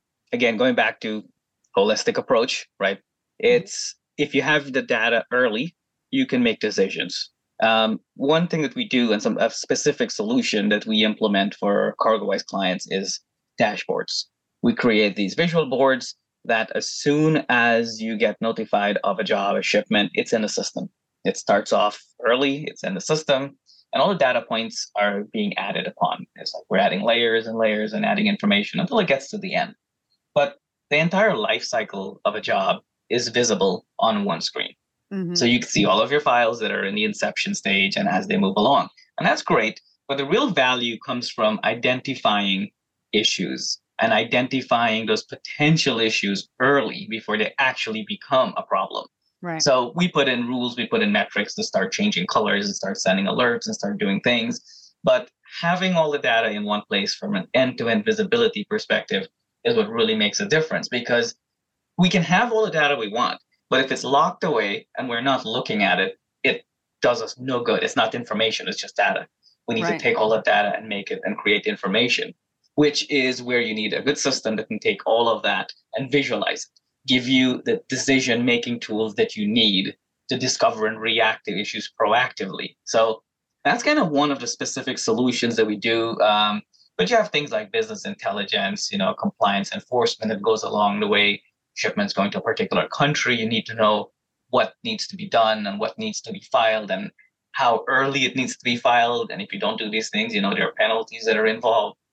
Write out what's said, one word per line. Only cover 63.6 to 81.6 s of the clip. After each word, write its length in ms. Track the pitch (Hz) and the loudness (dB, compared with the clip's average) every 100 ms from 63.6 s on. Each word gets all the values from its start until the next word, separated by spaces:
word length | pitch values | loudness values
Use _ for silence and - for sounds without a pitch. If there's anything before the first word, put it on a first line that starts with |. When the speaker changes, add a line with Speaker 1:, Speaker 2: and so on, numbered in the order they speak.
| - | -2
Speaker 1:
but 140 | 135 | 0
if 80 | 135 | 0
it's 140 | 123 127 | -2 2
locked 400 | 139 175 - 180 | 2 2 0 0
away 420 | 117 101 98 - - | 0 0 -4 -8 -8
and 120 | 123 | -6
we're 100 | 120 | -2
not 260 | 135 131 110 | 0 -2 -2
looking 380 | 113 - 107 | -4 -2 0
at 160 | 98 95 | 2 2
it, 180 | 95 - _ _ | 0 -4 _ _
it 200 | - 156 - _ _ _ | -2 -2 -6 _ _ _
does 200 | 127 120 | 0 0
us 160 | 110 127 | -2 -8
no 240 | 131 120 | -4 -2
good. 220 | 117 98 | 0 0
It's 140 | 110 123 | 0 0
not 180 | 113 120 | 0 -2
information, 540 | 120 107 113 - - | -4 -2 0 -2 -6
it's 100 | 107 | -8
just 160 | - - | -6 0
data. 320 | 98 95 - _ _ _ - | 0 0 -6 _ _ _ -4
We 80 | 113 | -2
need 80 | |
Speaker 2:
Right. 160 | 113 - | 0 0
Speaker 1:
to 40 | |
take 140 | 123 - | 0 2
all 120 | 110 | 2
that 160 | 110 104 | 2 2
data 280 | 104 101 | 2 2
and 140 | 98 110 | -2 -6
make 240 | 101 98 | -8 -6
it 80 | - 98 | -6 -6
and 120 | 104 | -2
create 280 | 101 104 107 | 0 0 0
information, 680 | 104 98 107 123 - - - _ _ _ - | -4 0 2 2 0 -4 -10 _ _ _ 2
which 360 | 147 143 - | 2 2 0
is 320 | 143 127 120 | 0 0 -2
where 160 | 123 123 | -2 0
you 140 | 110 | 0
need 180 | 107 107 | -2 -2
a 100 | - | -2
good 160 | 135 147 | -2 -2
system 380 | 139 131 - 214 | -2 -2 -2 -4
that 140 | - | -4
can 100 | 107 | -4
take 260 | 110 98 - | -2 -2 2
all 220 | 113 113 | 2 2
of 160 | - | 0
that 300 | 104 98 - - _ - | -2 -4 -6 -14 _ -8
and 140 | 131 | -2
visualize 540 | 143 131 104 - - | 0 0 -2 -4 -6
it, 160 | - _ _ _ 131 | -10 _ _ _ 0
give 220 | 127 123 | 0 2
you 340 | 131 131 120 120 | 4 4 2 0
the 160 | 110 - | -2 -2
decision-making 880 | 127 - 131 127 117 123 117 120 117 | -4 2 2 2 2 2 0 0 -6
tools 360 | - 107 110 104 | -4 -2 -2 0
that 200 | 110 107 | -2 0
you 100 | 104 | 0
need 480 | 117 110 95 104 - _ _ - | 2 2 2 -2 -6 _ _ -6
to 80 | 123 | -4
discover 500 | 131 - 220 220 107 | -2 2 0 2 -2
and 140 | 110 | -2
react 420 | 113 113 110 - | -2 0 0 0
to 160 | - | -6
issues 320 | 98 | -6